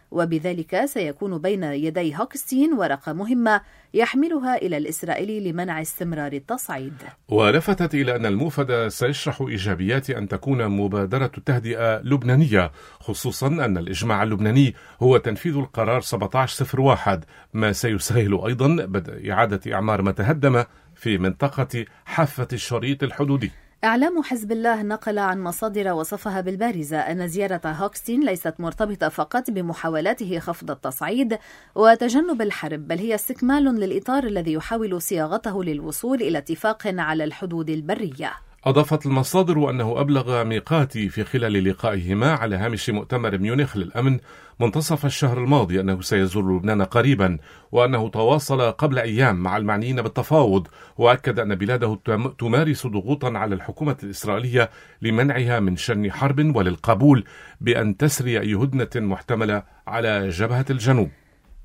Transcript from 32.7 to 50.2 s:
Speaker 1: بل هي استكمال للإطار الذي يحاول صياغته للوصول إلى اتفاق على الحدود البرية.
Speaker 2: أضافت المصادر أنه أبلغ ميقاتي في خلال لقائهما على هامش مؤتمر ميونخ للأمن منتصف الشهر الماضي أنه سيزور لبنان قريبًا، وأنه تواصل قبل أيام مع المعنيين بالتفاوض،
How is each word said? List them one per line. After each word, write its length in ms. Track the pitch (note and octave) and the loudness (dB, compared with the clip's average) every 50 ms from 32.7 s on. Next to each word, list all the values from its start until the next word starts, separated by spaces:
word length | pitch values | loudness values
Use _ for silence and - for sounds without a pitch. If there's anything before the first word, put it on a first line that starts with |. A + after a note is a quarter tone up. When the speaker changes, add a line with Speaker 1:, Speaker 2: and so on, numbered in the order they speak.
| D#3 D3+ D3 D#3+ | -8 -8 -6 -6
Speaker 1:
بل 100 | E3 E3+ | -6 -4
هي 180 | G#3 A3+ A3 | -2 -2 -4
استكمال 480 | G#3 - - B3+ - B3 B3 C#4 D4 C#4+ | -4 -4 -6 -6 -2 0 2 2 4 4
للإطار 600 | C4+ A#3+ A3 G3 F#3+ - G3 - B3 C4 C#4+ C4 | 2 2 0 -2 -2 -2 -4 -2 -2 -2 -2 -2
الذي 300 | A3 G3+ F3+ E3 E3 D#3 | -2 -4 -2 -2 -2 -2
يحاول 480 | D#3 - - A3+ A#3 A3 G3+ F3+ F3 | -2 -2 -4 -4 -2 -2 -2 -4 -4
صياغته 640 | - - G3+ E3 D#3 D#3 F#3 A3 - A3 F#3 G3+ F#3 | -4 -4 -2 -2 -2 -2 -2 -4 -4 -4 -4 -4 -4
للوصول 580 | E3+ D3+ D3 D#3+ D#3 D#3 - - B3 C4+ A#3+ | -4 -4 -4 -6 -8 -8 -6 -4 -2 -2 0
إلى 160 | A3 D3 E3 D3 | 0 0 -2 -2
اتفاق 440 | C#3+ - - - - G#3+ A3 - - | -2 -4 -6 -2 0 -2 -2 -2 -4
على 380 | G#3 F#3 F3+ D#3+ D#3 D#3 D#3+ D3+ | -6 -4 -2 -2 -2 -2 -2 -2
الحدود 460 | D#3 - - G3 F3+ E3+ E3 D#3+ D#3 | -4 -6 -8 -8 -6 -6 -6 -4 -4
البرية. 600 | D#3 D#3+ D3 D#3+ G#3+ A3+ A3 D#3+ C3 C#3+ D#3+ B2 - - - - _ _ - | -4 -4 -2 -4 -4 -4 -4 -8 -8 -8 -10 -10 -10 -12 -18 -20 _ _ 0
Speaker 2:
أضافت 400 | C3+ C3 C#3+ D3 - D#3 D3+ - | 2 4 4 4 4 0 -2 0
المصادر 640 | C#3 C3+ C3 C3 - - F#3 F#3 E3+ E3 D3+ D3 C3+ | 0 0 0 0 2 2 2 4 4 4 2 2 0
أنه 320 | B2+ B2+ A2+ A2 A#2+ C3 | 0 -2 -2 -2 0 0
أبلغ 420 | C#3+ C#3+ C#3+ C3+ A#2+ B2 B2 A#2+ A2+ | 2 2 2 2 2 0 0 0 0
ميقاتي 640 | A2+ A2+ G#2 - - D#3+ D#3+ C#3 C3+ - C#3+ G#2 F#2 | 0 -2 -4 -2 0 2 2 2 2 0 -2 -4 -2
في 140 | - A2 G2+ | -2 -4 -6
خلال 460 | - - B2 A#2 A2 G#2 G2 F#2 F#2+ | -2 -2 -2 0 2 2 2 2 2
لقائهما 640 | F#2+ - - A2+ G2+ F#2+ F2 F2+ G2 G#2 A#2+ D3+ D#3+ | 0 0 -2 -2 0 0 -2 0 0 2 2 2 2
على 220 | B2 A2+ A2+ G2 | 2 0 -2 -2
هامش 340 | F#2 G#2 A#2 A2+ G2+ - B2 | -2 -2 -2 -4 -4 -4 -2
مؤتمر 480 | G#2+ G#2 G2 - B2+ B2 A#2 A2 F#2+ F#2 | -2 -2 -2 -2 -4 -2 -2 -2 -2 -2
ميونخ 400 | G2 A2 B2 C#3 C#3+ - - G#2 | -2 0 0 0 0 0 -2 -6
للأمن 420 | F2 - - A#2 B2+ C3+ C3 B2 - - - - - - - - | -6 -4 -4 0 2 2 2 0 -2 -10 -20 -20 -20 -18 -4 0
منتصف 460 | A#2+ A2 - D#3 D3+ - D#3+ C#3+ D3 | 0 0 0 0 0 0 -2 0 0
الشهر 320 | C#3 C3+ - D3+ B2+ B2 B2 | -2 0 2 0 0 2 0
الماضي 420 | B2 C3 D3 C3+ G#2 E2+ F2+ F#2+ | 2 4 4 4 4 2 0 0
أنه 220 | F#2+ F#2+ F#2+ F2+ | 2 0 0 -2
سيزور 560 | F#2 - A2 G2 F#2+ F#2 F#2 G#2+ G2 F#2+ F#2 F2+ | -2 0 2 2 2 2 0 0 0 2 0 0
لبنان 240 | F2+ G#2+ G#2+ G2+ | 0 0 2 2
قريبًا، 560 | F#2+ - - A#2+ A#2 C#3 C#3 G2 F#2+ F2+ E2+ D2+ - - - - - - | 0 2 2 2 4 4 4 4 4 2 2 -2 -6 -14 -20 -20 -14 -2
وأنه 380 | - A#2+ A#2+ C3 B2+ A2+ A2 A2 | 2 4 4 4 2 0 -2 -2
تواصل 640 | - A2 A2 A#2+ D3 D3+ C#3+ - C#3 C3 B2 A2+ | 0 2 4 4 4 4 2 0 0 2 2 0
قبل 280 | - - - D3 C3 B2+ | 0 0 0 0 0 0
أيام 360 | A#2 A#2 G#2 A#2 C3+ A#2+ G2 | -2 0 2 4 4 4 4
مع 220 | F2 F2+ F#2 G2 A2 | 2 0 0 -2 -2
المعنيين 440 | G#2 G#2 G#2+ G#2 A2+ B2+ C3 B2 | 0 0 -2 -2 -2 -2 -2 -2
بالتفاوض، 640 | A2 A2 - B2+ | -2 -4 -4 -4